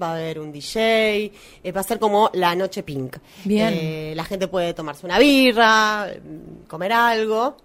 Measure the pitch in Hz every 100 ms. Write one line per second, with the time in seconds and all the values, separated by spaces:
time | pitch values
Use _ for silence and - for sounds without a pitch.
0 | 170 165 160 156 151 147 - 220 220 226
1 | 220 208 214 - - - 180 185 190 220
2 | 220 208 214 185 175 175 190 202 170 139
3 | 127 - - - 196 208 220 196 160 156
4 | 156 160 165 196 180 185 170 165 156 143
5 | - 185 285 269 262 226 220 220 214 214
6 | 202 - 147 156 - - - 160 185 233
7 | 240 226 220 220 254 285